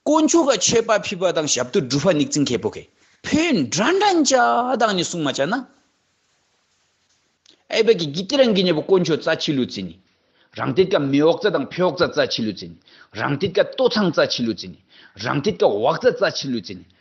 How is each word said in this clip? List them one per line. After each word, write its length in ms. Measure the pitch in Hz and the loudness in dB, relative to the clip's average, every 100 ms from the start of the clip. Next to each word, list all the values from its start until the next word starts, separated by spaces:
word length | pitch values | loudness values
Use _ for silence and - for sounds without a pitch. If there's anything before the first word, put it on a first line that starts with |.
꼰초가 540 | - 311 311 339 285 220 | 0 2 4 4 4 2
최바 460 | - 233 226 208 | 2 0 2 0
피바당 440 | - 185 180 165 151 | -2 -2 0 0 -2
샵도 420 | - 127 202 127 | -2 -2 -2 -2
드바 260 | 139 175 | 0 0
닉진 300 | 151 139 147 | 2 0 0
개복해. 440 | 139 113 101 - - _ _ _ | 0 -2 -4 -8 -14 _ _ _
펜 460 | - 302 339 226 120 156 | -2 0 2 0 0 0
란란자 1000 | 247 381 415 349 277 262 233 233 247 262 | 0 2 2 2 4 4 4 2 0 0
당니 240 | 226 190 | 0 0
숙마잖아. 640 | 156 175 143 135 143 247 247 _ _ _ _ _ _ _ _ _ _ _ _ _ _ _ _ _ _ _ _ | -2 -2 -2 -2 -2 -2 -6 _ _ _ _ _ _ _ _ _ _ _ _ _ _ _ _ _ _ _ _
에베기 420 | 220 220 196 156 | 0 2 2 0
기띠랑 420 | 147 190 277 254 | -6 -2 2 2
기냐보 320 | 196 185 156 - | 4 2 0 2
꼰초 340 | 190 165 143 | 2 2 0
짜칠루지니. 800 | - 160 - 143 120 - 92 82 _ _ _ _ _ - | -2 -2 -2 -2 -2 -4 -12 -14 _ _ _ _ _ -8
랑티tka 420 | 127 127 185 185 | -2 0 2 2
미옥자당 680 | 139 139 156 165 208 160 131 | 0 2 2 2 0 -2 -4
표옥자 420 | - 180 143 151 | -2 -2 0 -2
짜칠루지니. 640 | 147 131 - 110 92 87 82 _ - - | 0 -2 -2 -4 -6 -12 -18 _ -20 -16
랑티tka 600 | 101 123 143 196 208 - - | -6 -4 -2 -2 0 0 0
또창 360 | 254 214 190 | 0 2 0
짜칠루지니. 640 | 165 139 - 117 98 92 82 _ - - - | 2 0 0 -4 -4 -10 -18 _ -20 -20 -10
랑티tka 440 | 117 143 202 190 185 | -4 -2 -2 2 2
왁자 480 | 104 123 165 247 - | 2 0 2 0 0
짜칠루지니. 680 | 165 - 139 120 - 92 - _ | -2 -2 -6 -6 -8 -14 -18 _